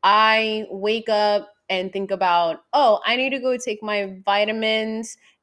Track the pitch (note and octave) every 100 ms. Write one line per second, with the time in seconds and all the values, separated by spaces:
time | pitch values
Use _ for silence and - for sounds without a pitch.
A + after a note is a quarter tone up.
0 | F#3 G#3 A3 A3 A3 G#3+ G#3+ G3 G#3 A3+
1 | A3 G#3+ G#3 G#3 G3+ _ - F#3+ F#3 G3
2 | G3 G3 F#3 F3 E3+ D#3+ _ C#4 C4 G#3
3 | G#3+ A#3+ C4 C4 B3+ B3 A#3+ G#3+ G#3+ G#3
4 | G3 F#3+ F#3+ G3+ G#3 A3 A3 A3 A3 A3
5 | A3+ - _ _